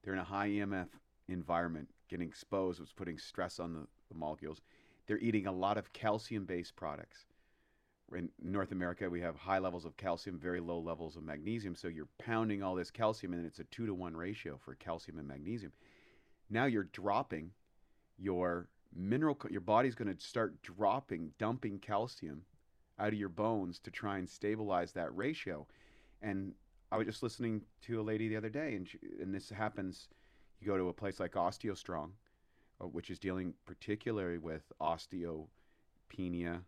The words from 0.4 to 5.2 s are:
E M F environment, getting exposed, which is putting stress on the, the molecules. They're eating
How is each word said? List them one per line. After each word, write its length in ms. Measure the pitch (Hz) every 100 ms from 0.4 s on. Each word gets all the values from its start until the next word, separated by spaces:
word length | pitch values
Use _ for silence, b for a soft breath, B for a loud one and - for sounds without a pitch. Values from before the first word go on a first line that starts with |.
| 101
E 120 | 101
M 120 | 101
F 140 | 95 87 - _ _ -
environment, 640 | 92 85 85 87 80 69 - _
getting 200 | 90 82
exposed, 520 | - - 98 92 87
which 100 | 73
is 40 |
putting 240 | - 90 78
stress 420 | - - 90 -
on 140 | 85
the, 140 | 80 76 _ _
the 60 | 82
molecules. 460 | 78 78 76 78 b b b b -
They're 100 |
eating 300 | 107